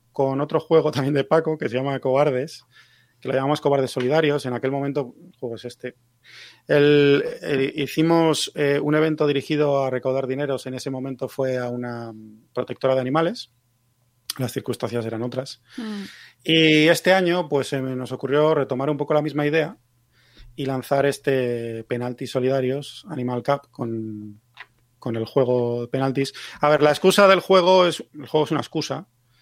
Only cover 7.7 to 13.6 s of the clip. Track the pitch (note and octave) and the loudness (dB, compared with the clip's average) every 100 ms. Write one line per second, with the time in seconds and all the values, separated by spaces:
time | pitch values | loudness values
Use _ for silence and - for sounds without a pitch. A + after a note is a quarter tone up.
7.7 | D3+ C3+ - E3 E3 E3 D3 - - C#3+ | -4 -4 0 2 4 4 0 -4 -2 0
8.7 | C#3+ D3+ D3+ D#3+ D3+ D3+ C#3 - D3+ D3 | 0 2 2 2 0 0 0 -2 0 0
9.7 | C#3 C3 B2+ C3 C3+ C3 C3 C#3+ C3 C3 | 0 0 -2 -2 -2 -4 -4 -4 -6 -6
10.7 | B2+ C#3 C3+ C3+ B2+ B2+ - C3 B2+ A#2+ | -10 -8 -8 -8 -8 -8 -4 -2 -2 -4
11.7 | B2 B2 A#2 A#2 A2 A2 A2 _ - B2 | -6 -8 -10 -12 -14 -20 -20 _ -8 -8
12.7 | A#2+ C3+ C3 B2+ D3+ E3 B3 - _ | -2 0 0 0 0 0 -4 -12 _